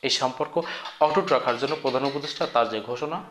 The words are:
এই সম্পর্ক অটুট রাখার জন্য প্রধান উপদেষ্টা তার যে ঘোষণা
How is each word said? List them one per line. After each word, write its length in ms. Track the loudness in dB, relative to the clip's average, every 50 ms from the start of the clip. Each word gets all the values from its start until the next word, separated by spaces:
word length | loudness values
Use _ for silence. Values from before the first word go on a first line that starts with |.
| 0
এই 100 | 0 0
সম্পর্ক 420 | 2 0 0 0 -2 -6 -2 -2 -2 -2 -2 -8 -10 -10 -12 2 2
অটুট 260 | 4 4 4 2 2 4
রাখার 260 | 4 4 4 2 0 0
জন্য 160 | 0 -2 -2
প্রধান 280 | 0 0 0 0 2 0
উপদেষ্টা 400 | 0 -2 -2 -6 -6 -4 -4 -4
তার 200 | 0 2 2 2 2
যে 100 | 0 -6
ঘোষণা 380 | -4 -4 -6 -4 -4 -4 -4 -6 -8 -10